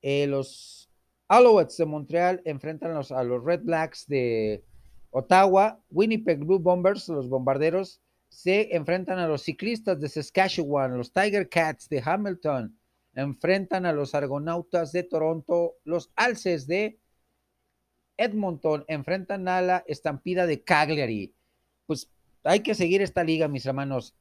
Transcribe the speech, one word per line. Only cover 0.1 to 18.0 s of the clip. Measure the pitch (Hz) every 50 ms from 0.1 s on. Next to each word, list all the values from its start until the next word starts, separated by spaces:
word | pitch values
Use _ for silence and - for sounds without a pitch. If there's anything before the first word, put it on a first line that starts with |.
| 139 143 143 143
los | 139 139 135 139 - - - - - - - _ _ _ _ _ _ _ _
Alouettes | _ 190 233 254 240 220 202 165 - - -
de | 170
Montreal | 156 151 151 147 139 156 170 175 180 185 180 180
enfrentan | 160 151 135 - 151 160 156 - 170 165
a | 156
los, | 135 -
a | 139 131 127
los | 120 123 123 117
Red | 147 175 170 -
Blacks | 233 165 160 160 160 - - -
de | _ 143 135 123 120 117 113 110 107 107 101 - - - - - - - - - -
Ottawa. | - 127 131 - 180 185 196 196 185 190 196 220 226 - _ _
Winnipeg | 160 156 202 220 226 220 220 - 170 139
Blue | 147 156 185 190
Bombers, | 160 180 180 180 175 185 202 196 - -
los | 170 147 131 123
bombarderos, | 131 131 127 131 135 139 151 160 165 185 196 180 - _ _ _ _ _ _ _
se | - - - 185 185 202 214 208 -
enfrentan | 170 151 135 170 185 185 180 185 185
a | 175
los | 165 156 139 -
ciclistas | - 151 - - 208 240 220 220 - 185 156
de | 147 147
Saskatchewan. | - 156 143 - _ - 190 190 - - 165 143 147 143 135 131 127
Los | 123 120 - _
Tiger | 190 190 208 202 202 185 190
Cats | - 170 165 160 156 - - -
de | - 139 117
Hamilton | 147 170 202 208 202 190 180 - 151 143 131 117 107 - _ _ _ _ _ _ _ _
enfrentan | - 135 143 135 - - 156 185 196 196 180 - 190 180
a | 175 160
los | 147 143 131 -
Argonautas | 147 143 139 135 143 147 160 170 175 170 _ - 175 165 147 147
de | 180 180
Toronto. | 180 - 160 156 156 165 165 143 - 175 175 170 170 170 _ _
Los | 151 165 170 147 _ _
Alces | - 214 247 233 - - 190 175 156 135 135
de | 165 190 208 208 220 _ _ _ _ _ _ _ _ _ _ _ _ _ _ _ _ _ _ _ _ _